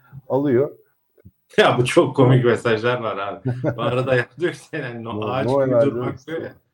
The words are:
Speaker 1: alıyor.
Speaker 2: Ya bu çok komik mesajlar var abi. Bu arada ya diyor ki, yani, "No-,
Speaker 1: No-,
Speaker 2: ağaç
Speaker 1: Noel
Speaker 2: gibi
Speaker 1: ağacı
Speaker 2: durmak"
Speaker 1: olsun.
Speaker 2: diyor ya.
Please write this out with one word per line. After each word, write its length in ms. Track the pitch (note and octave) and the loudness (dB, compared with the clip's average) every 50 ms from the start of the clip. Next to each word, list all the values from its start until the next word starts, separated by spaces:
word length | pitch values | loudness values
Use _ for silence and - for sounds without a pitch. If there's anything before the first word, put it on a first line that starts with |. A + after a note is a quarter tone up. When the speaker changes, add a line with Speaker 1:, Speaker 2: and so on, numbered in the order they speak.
| _ _ - C3+ - - | _ _ -20 -20 -8 -4
Speaker 1:
alıyor. 420 | A#2+ C3+ C#3+ D3 B2+ A#2+ C#3 D#3 - - _ _ _ _ _ _ _ _ _ - _ _ _ _ - - | -2 -2 0 2 2 2 0 0 -4 -12 _ _ _ _ _ _ _ _ _ -20 _ _ _ _ 2 4
Speaker 2:
Ya 200 | G#3 D#3 B2+ B2+ | 4 4 4 2
bu 60 | B2+ | 0
çok 320 | - - - E3 B2+ - | 2 4 2 2 4 4
komik 280 | - C3 B2 C3 A#2+ A#2 | 4 4 6 6 6 4
mesajlar 560 | A#2+ A2+ G2+ - A#2+ A2+ G#2+ G#2+ A#2+ B2 A#2+ | 4 2 2 2 0 0 0 0 -2 -2 -2
var 160 | A#2 G#2+ G2 | -4 -6 -6
abi. 340 | F#2+ G2+ G2+ F#2+ F#2 - B2+ B2 - C3 - - | -6 -8 -8 -10 -8 -8 -8 -6 -4 -4 -6 -4
Bu 60 | - A#2 | -4 -4
arada 320 | B2 B2 B2+ B2+ C3+ C3 | -2 -2 -2 0 0 0
ya 120 | B2 A#2 - _ - | 0 0 -4 _ -6
diyor 120 | E3+ F3 - | -4 -4 -4
ki, 240 | - - - - | -6 -12 -12 -12
yani, 280 | D#3 C#3 B2 A#2+ A#2 A2+ | -10 -10 -10 -10 -12 -10
"No-, 160 | A2+ A2 G#2 | -10 -8 -6
Speaker 1:
No-, 80 | G#2+ G#2+ | -6 -4
Speaker 2:
ağaç 160 | G2+ C3 A2 | -4 -2 -2
Speaker 1:
Noel 200 | A#2 C3+ C#3 C3+ | 0 0 0 0
Speaker 2:
gibi 100 | C3+ B2 | 2 2
Speaker 1:
ağacı 140 | A#2+ A#2 - | 2 2 2
Speaker 2:
durmak" 240 | A2+ A#2+ B2 B2 - | 0 -2 -6 -6 -8
Speaker 1:
olsun. 120 | - - | -10 -12
Speaker 2:
diyor 160 | - D#3+ - - | -12 -10 -10 -10
ya. 100 | - - _ _ _ | -12 -16 _ _ _